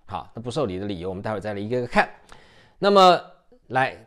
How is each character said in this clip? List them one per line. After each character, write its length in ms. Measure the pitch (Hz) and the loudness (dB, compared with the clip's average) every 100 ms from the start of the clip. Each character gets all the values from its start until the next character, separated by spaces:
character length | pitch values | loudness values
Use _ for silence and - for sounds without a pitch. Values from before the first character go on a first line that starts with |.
| - | -14
好， 240 | 92 - | -12 -12
那 80 | - | -14
不 100 | 117 | -10
受 140 | 117 123 | -6 -4
理 140 | 90 | -6
的 60 | 104 | -8
理 140 | 95 | -8
由 80 | 90 | -8
我 60 | |
们 100 | 92 | -8
待 80 | 110 | -8
会 60 | 107 | -8
儿 20 | |
再 140 | 95 | -8
来 60 | 104 | -8
一 100 | 104 | -6
个 100 | 123 | -6
个 80 | 123 | -2
看。 220 | - - - - - - - _ _ | -2 -2 -6 -20 -20 -20 -20 _ _
那 140 | 196 | 2
么 300 | 202 185 170 - - _ _ _ | 8 8 6 2 -18 _ _ _
来， 280 | 131 131 - | -2 -2 -4